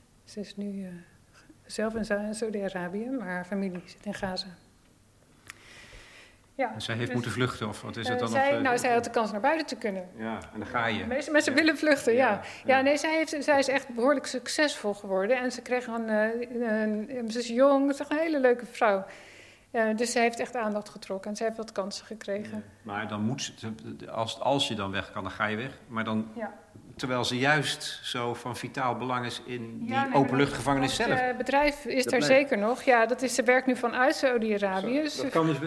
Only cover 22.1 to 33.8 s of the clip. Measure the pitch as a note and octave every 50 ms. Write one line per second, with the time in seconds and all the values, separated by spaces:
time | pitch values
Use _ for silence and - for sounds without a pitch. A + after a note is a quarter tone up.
22.1 | G#3+ G#3 - - G3 G#3 G#3+ A2 - G#3+ - - - - - A2 G2+ G#2 A2 G#2+
23.1 | G#2+ G#2 G#2 A2+ C3+ - - - - - - A2 A2 - - A2+ A2 G#2+ G#2+ -
24.1 | - A2+ A2+ A2 - - - B2 C#3 C#3+ C#3 - A#2 G#2 G2 F#2+ F#2+ G2 - -
25.1 | - G#2+ F#2+ F#2 F#2 - G#2+ G#2 G#2+ G#2+ B2 C3+ C3+ - - - A2+ A2+ A2 A2+
26.1 | A2 A2 G#2+ - - A#3+ G#3+ C#3+ - - - - - - - - B2 - - B2+
27.1 | B2+ B2 A#2 A#2 B2 B2 C3 C#3 D3+ D3+ C3+ - - - - - - - - -
28.1 | - B2+ A#2+ A#2+ A#2 - - B2+ A#2 - - A#2+ - C#3 C3 B2 A#2+ A2+ B2 B2+
29.1 | B2 B2 A#2+ A#2+ A#2 - - - B2+ A#2+ A2+ A2+ A2+ A2+ A2+ - - C4+ - B2+
30.1 | C#3 C#3+ C#3 B2 B2+ B2+ C#3 C#3 - - - C#3 C#3 C3+ C3+ C3 - - A3+ A3+
31.1 | B3+ B3+ B3+ B3+ B3 B3 B3+ - C4+ C#4 D4 D4 C#4+ - - A#3 B3 C4 B3 A#3+
32.1 | C#4 A#3+ - - C4 C4+ C#4+ C#4 B3+ G#3 G3+ A3 B3+ B3 - C4+ B3 A#3 A3+ A3
33.1 | B3 A#3+ C4 A#3+ A#3+ - A#3+ B3 B3+ C4 B3+ C4 B3+ -